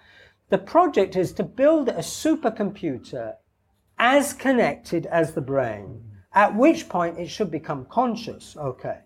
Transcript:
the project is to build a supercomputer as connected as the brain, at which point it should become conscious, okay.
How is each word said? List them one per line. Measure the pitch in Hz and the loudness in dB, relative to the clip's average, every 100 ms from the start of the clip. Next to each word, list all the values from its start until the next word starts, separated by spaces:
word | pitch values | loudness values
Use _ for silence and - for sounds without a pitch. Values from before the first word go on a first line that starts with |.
| _ - - _ _ | _ -20 -20 _ _
the | 196 | -2
project | - 320 349 240 190 185 | 2 4 4 4 0 0
is | 170 | -2
to | - | -2
build | 180 - 285 320 233 | -6 2 4 4 2
a | 175 | -4
supercomputer | 160 - 311 302 240 220 202 - 165 123 - 135 110 110 _ _ _ _ _ - | -6 -4 -2 0 0 -2 -4 -4 -6 -6 -10 -10 -10 -12 _ _ _ _ _ 0
as | 233 277 254 | 4 4 2
connected | - 262 254 160 147 - 170 - | -2 0 2 2 -2 -4 -6 0
as | 170 156 | 0 0
the | 160 | -2
brain, | 131 135 120 104 95 113 - - _ | -2 -2 -2 -4 -12 -16 -18 -20 _
at | 190 202 208 | 4 4 6
which | 302 - - | 4 4 0
point | 180 170 170 | -2 -2 -4
it | 170 | -10
should | - 190 | -6 -4
become | 151 - 143 127 | -4 -6 -8 -4
conscious, | 220 226 202 - - - 156 | -2 0 -2 -8 -14 -16 -10
okay. | 139 - 127 - | -8 -6 -8 -10